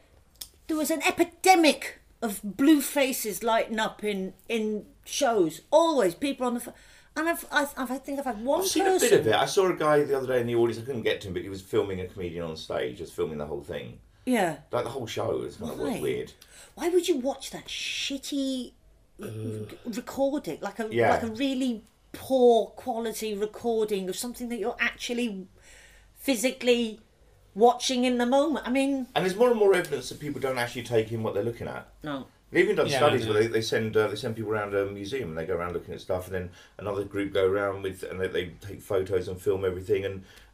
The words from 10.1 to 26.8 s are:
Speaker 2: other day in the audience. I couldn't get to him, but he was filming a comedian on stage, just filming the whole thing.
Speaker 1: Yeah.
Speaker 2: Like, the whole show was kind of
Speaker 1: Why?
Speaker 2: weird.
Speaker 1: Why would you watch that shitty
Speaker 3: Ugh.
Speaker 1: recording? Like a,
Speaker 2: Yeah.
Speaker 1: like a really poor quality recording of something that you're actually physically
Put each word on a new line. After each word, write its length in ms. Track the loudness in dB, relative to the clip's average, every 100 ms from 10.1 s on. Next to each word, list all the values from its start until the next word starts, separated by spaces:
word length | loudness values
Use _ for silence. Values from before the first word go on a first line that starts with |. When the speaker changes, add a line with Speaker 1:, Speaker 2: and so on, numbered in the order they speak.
| 0
Speaker 2:
other 100 | 2
day 120 | 0
in 60 | 2
the 80 | 2
audience. 260 | 2 0
I 40 | -6
couldn't 180 | -2
get 180 | 0 -2
to 60 | -4
him, 60 |
but 80 | -6
he 60 | -6
was 120 | -10
filming 380 | -2 0 0 -2
a 60 | -8
comedian 360 | -8 -8 -6 -8
on 100 | -8
stage, 400 | -6 -4 -4 -6
just 140 | -10
filming 240 | -4 -4 -4
the 80 | -6
whole 160 | -8
thing. 360 | -8 -10 -10 -16 _ _ 0
Speaker 1:
Yeah. 320 | 2 2 -2 -6
Speaker 2:
Like, 140 | -4 -4
the 40 |
whole 160 | -6 -6
show 320 | -4 -2 -2
was 200 | -4 -8
kind 140 | -10
of 80 | -6
Speaker 1:
Why? 200 | -4 -2
Speaker 2:
weird. 320 | -2 -4 -6 -14 -20 -20 -18 -4
Speaker 1:
Why 120 | 0
would 180 | 2 2
you 100 | 0
watch 340 | -2 -4 -8
that 140 | -12 -12
shitty 1040 | -8 -6 -6 -6 -6 -6 -4 -2 -4 -6 _ _ _ _ -16
Speaker 3:
Ugh. 560 | -12 -8 -8 -8 -10 -12 -10
Speaker 1:
recording? 720 | -8 -6 -2 0 -2 -6 -8
Like 180 | -8 -6
a, 80 | -2
Speaker 2:
Yeah. 220 | 2 4
Speaker 1:
like 120 | 4
a 40 | 0
really 560 | -2 -2 0 -2 -4 -10 _ _
poor 540 | -12 0 6 8 6 2
quality 680 | -6 -8 -4 -4 -4 -4 -4
recording 720 | -4 -4 -2 0 0 -2 -4
of 80 | -6
something 320 | -8 -8 -8
that 100 | -4
you're 180 | -4 -2
actually 680 | -4 -4 -6 -2 -2 -4 -12 _ -20 -20 -20 -20 -20 -6
physically 840 | -2 2 0 0 2 2